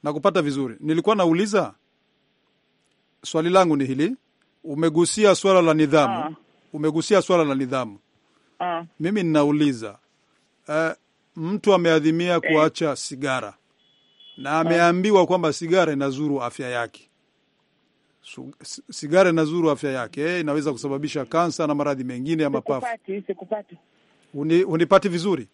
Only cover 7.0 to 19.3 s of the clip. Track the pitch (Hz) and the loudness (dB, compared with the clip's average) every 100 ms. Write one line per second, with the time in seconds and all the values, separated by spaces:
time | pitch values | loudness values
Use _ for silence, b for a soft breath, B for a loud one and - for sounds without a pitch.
7 | - 202 - 180 156 135 131 131 117 101 | 2 2 4 2 2 -2 -4 -4 -6 -12
8 | _ _ _ _ _ _ 180 165 170 _ | _ _ _ _ _ _ -6 -6 -10 _
9 | 160 208 175 156 147 147 147 123 110 101 | -2 0 2 2 2 2 0 -2 -10 -16
10 | _ _ _ _ _ _ - 151 160 - | _ _ _ _ _ _ -6 -2 -2 -6
11 | _ _ _ - 165 208 - 190 170 160 | _ _ _ -10 -6 -2 4 4 4 4
12 | 151 165 175 170 160 156 156 - 160 131 | 2 0 0 -2 0 2 2 0 -4 -4
13 | - 131 139 131 107 - _ _ _ _ | -10 -8 -4 -4 -6 -16 _ _ _ _
14 | _ _ - - 139 156 165 170 170 175 | _ _ -20 -12 -4 -2 0 4 4 2
15 | 196 202 175 180 160 139 165 185 165 139 | 4 4 4 2 0 -4 0 2 2 0
16 | 139 135 151 143 120 - 127 123 117 - | -4 -2 -4 -2 -4 -8 -6 -6 -6 -10
17 | _ _ _ _ _ _ _ _ _ _ | _ _ _ _ _ _ _ _ _ _
18 | _ _ - - 131 143 - - - - | _ _ -20 -18 -18 -18 -18 -18 -16 -12
19 | 147 175 190 | 0 4 4